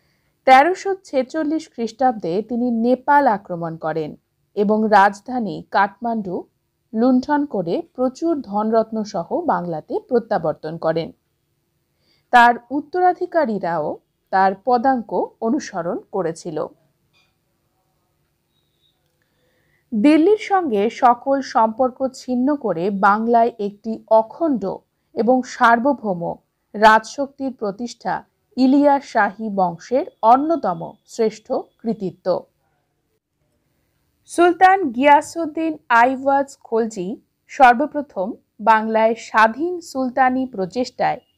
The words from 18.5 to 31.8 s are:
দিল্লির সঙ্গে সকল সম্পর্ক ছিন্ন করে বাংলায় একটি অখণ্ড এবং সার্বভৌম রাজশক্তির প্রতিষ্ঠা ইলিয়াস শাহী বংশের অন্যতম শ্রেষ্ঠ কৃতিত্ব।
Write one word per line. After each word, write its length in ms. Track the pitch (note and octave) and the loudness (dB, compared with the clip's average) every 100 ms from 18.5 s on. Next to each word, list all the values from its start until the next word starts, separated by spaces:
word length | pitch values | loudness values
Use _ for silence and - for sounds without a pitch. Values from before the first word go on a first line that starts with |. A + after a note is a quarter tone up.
| _ _ _ _ _ _ _ _ _ _ _ _ _ - | _ _ _ _ _ _ _ _ _ _ _ _ _ -6
দিল্লির 500 | G#3+ C4 D#4 E4+ G#4+ - | 2 4 4 4 2 0
সঙ্গে 320 | F#4+ D#4+ G3+ G#3+ - | -2 0 -2 -2 2
সকল 340 | B3 A#3+ C4+ C#4 C4 | 2 2 0 -2 0
সম্পর্ক 440 | B3 A3+ A3 B3+ B3+ C4 | 0 0 0 -4 -2 -8
ছিন্ন 340 | - - B3 C4 C#4+ | -8 -6 -2 0 -2
করে 280 | A3 E3 F#3 G3 | -4 -2 -2 0
বাংলায় 520 | G3+ G#3 A3+ A#3 A#3 B3 | 2 2 2 2 2 -2
একটি 340 | G3+ G3+ A3+ A3 - A3 | -8 -8 -12 -8 2 2
অখণ্ড 420 | A3 - E4 A#3+ F#3+ - _ _ _ | 2 -4 -2 -2 -4 -10 _ _ _
এবং 220 | - A3 B3+ B3 | -4 0 0 -2
সার্বভৌম 680 | - A#3 A#3 C4+ B3 G#3+ F3 E3+ E3 _ _ _ | 0 2 4 2 -2 -4 -6 -8 -12 _ _ _
রাজশক্তির 800 | G#3 G#3+ A3 A3 - C#4 - C4+ C4 | 4 6 6 0 -8 -8 -8 -10 -6
প্রতিষ্ঠা 560 | G#3 G3+ A#3+ - F#3+ D#3 - _ _ A#3+ | -8 -6 -10 -10 -8 -8 -10 _ _ 0
ইলিয়াস 460 | C4 C#4 C#4+ C#4 - | 2 4 4 2 -2
শাহী 360 | A3+ G#3 G3+ A3 | -2 -2 -4 -6
বংশের 540 | G3 F3+ E3+ - B3 F#4 - | -2 -2 -4 -4 -4 -4 0
অন্যতম 580 | A3+ C4 D4+ D#4+ G3+ E3 D3+ - _ | 4 4 2 -2 -4 -6 -10 -18 _
শ্রেষ্ঠ 400 | - A3 G#3+ - C4 - | -4 -4 -4 -8 -8 -8
কৃতিত্ব। 500 | _ | _